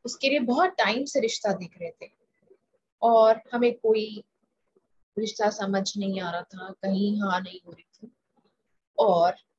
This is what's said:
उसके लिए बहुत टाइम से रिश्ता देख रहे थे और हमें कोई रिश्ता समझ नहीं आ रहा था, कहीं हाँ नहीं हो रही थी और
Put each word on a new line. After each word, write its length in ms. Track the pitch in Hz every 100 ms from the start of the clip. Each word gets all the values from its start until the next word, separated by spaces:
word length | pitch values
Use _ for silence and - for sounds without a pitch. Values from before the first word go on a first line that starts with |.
उसके 240 | 240 - 269
लिए 120 | 285
बहुत 300 | 240 254 359
टाइम 340 | 370 208 226
से 160 | 285 277
रिश्ता 320 | 226 - 208
देख 260 | 190 175 -
रहे 80 | 170
थे 200 | - - _ _ _ _ _ _ _ _ -
और 400 | 233 226 220 220 -
हमें 260 | 240 240 233
कोई 460 | 220 220 214 214 - _ _ _ _ _ _ _ _ -
रिश्ता 320 | 214 - 214
समझ 480 | 208 196 196 196 208
नहीं 220 | 196 190
आ 100 | 180
रहा 120 | 170
था, 280 | 175 190 185
कहीं 520 | 190 190 190 208 208
हाँ 180 | 196 185
नहीं 200 | 185 180 175
हो 60 |
रही 100 | -
थी 280 | _ _ 220 _ _ _ _ _ _ _ _ -
और 360 | 220 175 170 - _